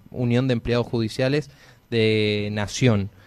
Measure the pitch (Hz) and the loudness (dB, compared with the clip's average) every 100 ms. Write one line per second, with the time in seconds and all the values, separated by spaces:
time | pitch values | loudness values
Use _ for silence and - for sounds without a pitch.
0 | - - 123 120 131 120 117 120 113 120 | -8 -6 0 2 2 -2 0 -2 0 -2
1 | 113 - 131 143 143 - - - _ 117 | -4 -2 -2 -2 -4 -12 -20 -20 _ 0
2 | 110 110 107 104 104 107 101 - 127 104 | 2 2 2 0 -2 -4 -6 0 2 4
3 | 98 - | 0 -8